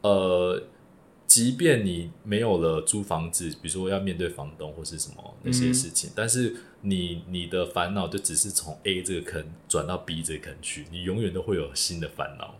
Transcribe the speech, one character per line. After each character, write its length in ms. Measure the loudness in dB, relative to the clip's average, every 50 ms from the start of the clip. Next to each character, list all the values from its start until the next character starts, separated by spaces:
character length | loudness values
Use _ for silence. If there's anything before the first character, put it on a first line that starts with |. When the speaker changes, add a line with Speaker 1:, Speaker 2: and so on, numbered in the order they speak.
Speaker 1:
呃， 600 | 6 6 6 6 6 6 4 4 4 2 2 -2 -4 -10 -20 -20 -20 -20 -20 -20 -20 -20 -20 -12 6
即 240 | 6 6 8 8 4
便 340 | 2 4 6 6 6 6 4
你 240 | 0 -2 -2 -4 -8 -10 -12 -4
没 160 | 0 0 2
有 180 | 4 4 4
了 240 | 4 4 4 2 2
租 220 | 0 0 -2 -2 0
房 280 | -2 -2 -2 -2 -2
子， 160 | -4 -4 -4 -4 -8 -8
比 60 | -8
如 20 | -6
说 180 | -4 -2 -2
要 120 | 0 0 0
面 180 | 0 -2 -2
对 100 | 0 -2
房 240 | -2 -2 -6 -12 -12 -10
东 160 | -10 -10 -10 -10
或 100 | -10 -10
是 140 | -10 -6
什 120 | -6 -8 -8
么 260 | -8 -16 -18 -18 -18 -8 -2
那 80 | 0
些 200 | 2 2 4 4
事 200 | 4 2 0 0
情， 180 | -2 -4 -4 -2
Speaker 2:
嗯。 40 | -2
Speaker 1:
但 120 | -2 2
是 280 | 2 2 2 2 0 0 -4 -14 -20 -20 -6
你， 400 | 0 0 2 2 0 -2 -4 -8 -8
你 180 | -6 -4 -4 -4
的 180 | 0 0 0 0
烦 260 | 0 0 0 0 0 0
恼 140 | -2 -2
就 100 | -2 -4
只 180 | -2 -2 0 0
是 140 | 0 0 0
从 260 | -2 -4 -4 -4 -12 -4 -2
A 200 | 0 0 0 -2
这 100 | -2 -4
个 80 | -4
坑 220 | -4 -4 -6 -6 -8 -8 -14 -16 -8
转 180 | -2 0 0 0
到 120 | 0 -4
B 260 | -4 -4 -6 -6 -6 -4
这 140 | -6 -6
个 80 | -6 -8
坑 100 | -12 -14 -10
去， 280 | -10 -10 -10 -10 -12 -12
你 140 | -10 -6 -2
永 180 | -2 0 0
远 100 | 0 0
都 80 | 0 -2 0
会 120 | 0 0
有 140 | 0 0 -4 -2
新 240 | -2 -2 -2 -2 -4
的 100 | -6 -6
烦 260 | -4 -6 -6 -6 -6 -12
恼 160 | -12 -14 -14